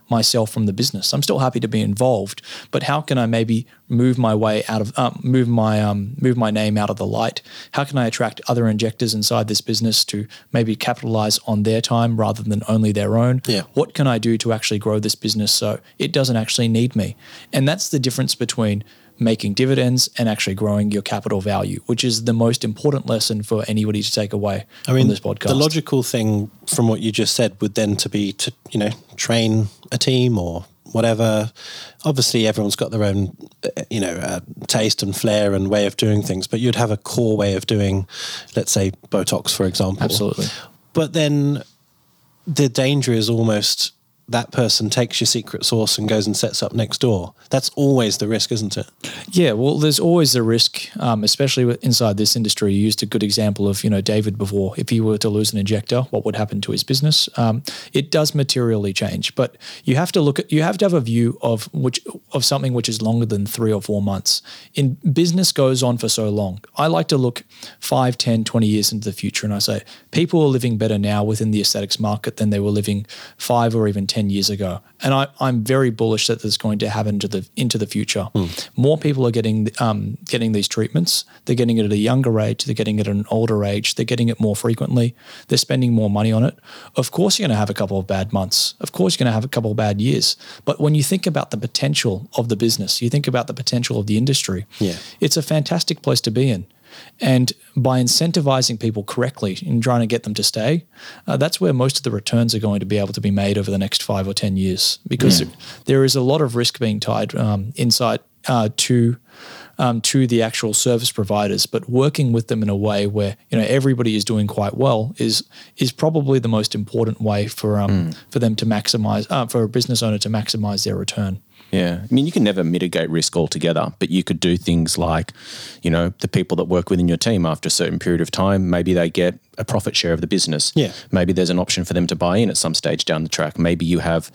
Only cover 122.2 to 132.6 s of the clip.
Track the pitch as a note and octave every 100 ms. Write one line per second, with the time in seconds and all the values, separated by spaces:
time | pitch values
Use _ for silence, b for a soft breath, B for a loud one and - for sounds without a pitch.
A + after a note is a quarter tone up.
122.2 | D3 F3+ G#2+ F#2+ E2 F2 F2+ E2+ E2 E2
123.2 | D#2 - D#2 - E2+ D#2+ D#2+ - - F#2
124.2 | F2 D#2+ F2+ F2 - E2+ D#2+ - E2+ D#2+
125.2 | E2+ - B B B B F2 E2+ E2+ G2+
126.2 | - - F#2 F2 E2+ F2+ E2+ F2+ F2 E2+
127.2 | - G#2+ E2+ D#2 - - E2 F2 - E2+
128.2 | E2+ - F#2+ G2 F#2 F2 F2 F2+ E2+ F2
129.2 | F2 - _ - G#2+ G#2+ - - F2 E2
130.2 | E2 G2 E2+ D2+ - - A2+ B B F#2+
131.2 | F2 F#2 F2+ F2+ F2 - E2+ E2+ F2 E2+
132.2 | F2 F#2+ A2+ E2